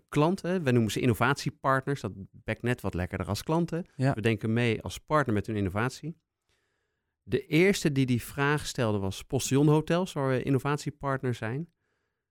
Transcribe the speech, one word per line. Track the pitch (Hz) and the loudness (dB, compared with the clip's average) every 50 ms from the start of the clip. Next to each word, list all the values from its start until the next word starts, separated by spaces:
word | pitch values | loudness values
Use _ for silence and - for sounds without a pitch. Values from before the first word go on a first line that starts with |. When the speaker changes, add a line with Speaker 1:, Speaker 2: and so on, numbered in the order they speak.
| - _ | -16 _
Speaker 1:
klanten. | - 147 147 165 190 - - 170 185 190 | 0 2 2 2 0 -2 -2 -4 -4 0
Wij | 160 131 | 2 2
noemen | 123 120 113 107 | 4 4 4 2
ze | - - | 0 2
innovatiepartners. | - 127 107 - 117 127 143 - - 147 - _ - 139 135 131 - 139 143 - | 2 2 2 4 2 2 2 0 -2 -6 -8 _ 0 0 0 2 0 -2 -4 -4
Dat | - 101 95 98 95 - | -6 -8 -8 -10 -14 -16
bekt | - - - - 110 - | -18 -10 -6 -6 -6 -2
net | - 117 123 - | -2 -2 -2 0
wat | - 98 - | -2 -4 -2
lekkerder | 87 90 - - 95 90 | -2 -2 -2 -4 -4 -2
als | 82 101 - | -2 -4 -4
klanten. | - - 160 170 170 - 165 165 190 - _ | -2 -2 0 0 0 -2 -4 -6 -8 -8 _
Speaker 2:
Ja. | - 127 135 - | 0 0 0 0
Speaker 1:
We | - | 2
denken | 101 113 113 104 - 110 | 2 0 0 2 0 0
mee | 110 117 120 120 107 - | 0 2 2 2 0 0
als | - - - - | -4 -8 -10 -12
partner | - - 156 151 139 123 107 | -4 0 2 2 2 2 0
met | 101 - | 0 0
hun | - 110 | -2 -2
innovatie. | 104 101 92 90 104 117 127 - - - 151 170 - _ _ _ _ _ _ _ _ _ _ _ _ _ _ _ _ _ _ _ _ | -2 -2 0 0 -2 -2 -2 -4 -6 -10 -12 -12 -12 _ _ _ _ _ _ _ _ _ _ _ _ _ _ _ _ _ _ _ _
De | _ 101 113 - - | _ -2 -2 -2 0
eerste | - 143 156 180 196 196 - - 160 | 2 2 4 4 4 2 2 0 0
die | 139 135 135 | 2 2 2
die | 123 127 113 | 2 2 0
vraag | - - - 143 139 143 151 143 - | -2 -4 -4 -2 0 2 0 0 -2
stelde | - - - 123 110 104 101 | -4 -2 0 0 0 0 0
was | 98 95 92 - | -2 -4 -6 -8
Postillon | - - 147 127 - - 131 139 151 156 | -6 -6 -4 -4 0 2 2 4 6 6
Hotels, | 151 156 156 - 165 175 190 - | 4 4 2 0 0 0 -2 -2
waar | - 151 135 135 | -4 -2 -2 0
we | 131 123 | 0 0
innovatiepartner | - - 139 123 - 143 147 143 - 151 - _ - 139 135 127 - 127 117 | 0 0 0 0 0 -2 -2 -2 -4 -8 -8 _ -4 -4 -4 -2 -2 -4 -4
zijn. | - 113 110 117 143 170 - _ _ _ _ _ _ _ _ _ _ _ _ | -4 -4 -6 -6 -6 -8 -10 _ _ _ _ _ _ _ _ _ _ _ _